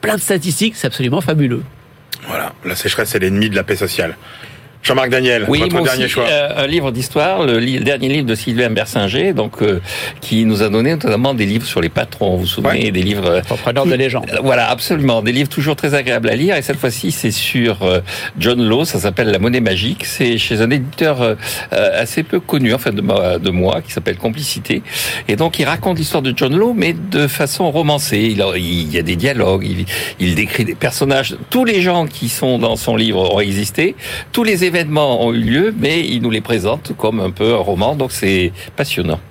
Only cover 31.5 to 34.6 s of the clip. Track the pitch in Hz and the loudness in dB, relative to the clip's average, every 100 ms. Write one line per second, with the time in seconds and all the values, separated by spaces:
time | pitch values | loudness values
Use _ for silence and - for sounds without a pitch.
31.5 | 247 247 208 180 175 156 - 120 - 131 | 0 2 2 2 2 0 -4 -6 -2 0
32.5 | 123 117 110 - 110 113 95 92 98 101 | 2 2 0 0 0 2 2 2 2 2
33.5 | 98 107 - 175 - - - - - 226 | 0 -2 0 0 0 -10 -12 -6 0 2
34.5 | 190 | 2